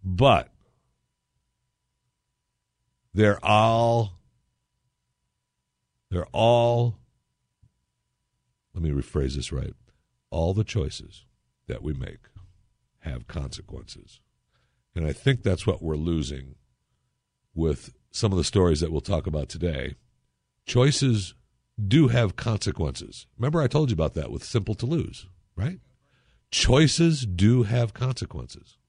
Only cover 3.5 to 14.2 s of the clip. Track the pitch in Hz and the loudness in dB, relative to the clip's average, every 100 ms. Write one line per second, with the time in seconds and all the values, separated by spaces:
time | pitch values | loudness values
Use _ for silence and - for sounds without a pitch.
3.5 | 107 113 113 117 117 110 90 _ _ _ | 4 4 4 2 2 0 -6 _ _ _
4.5 | _ _ _ _ _ _ _ _ _ _ | _ _ _ _ _ _ _ _ _ _
5.5 | _ _ _ _ _ _ 90 80 - 113 | _ _ _ _ _ _ -8 -6 0 4
6.5 | 120 117 120 120 - _ _ _ _ _ | 4 4 2 0 -2 _ _ _ _ _
7.5 | _ _ _ _ _ _ _ _ _ _ | _ _ _ _ _ _ _ _ _ _
8.5 | _ _ 85 80 69 67 - 67 67 62 | _ _ -6 -2 -2 -2 -2 -2 -4 -6
9.5 | 67 65 - _ _ _ _ _ - 82 | -6 -8 -10 _ _ _ _ _ -2 -2
10.5 | 98 110 110 69 - - - _ _ _ | 0 -2 -2 -4 -8 -16 -20 _ _ _
11.5 | _ - 62 - 71 62 50 _ - - | _ -12 -10 -6 -8 -8 -14 _ -20 -20
12.5 | _ _ _ _ _ - 64 58 82 67 | _ _ _ _ _ -12 -12 -10 -10 -10
13.5 | - 64 65 65 - - - | -12 -16 -18 -16 -20 -20 -20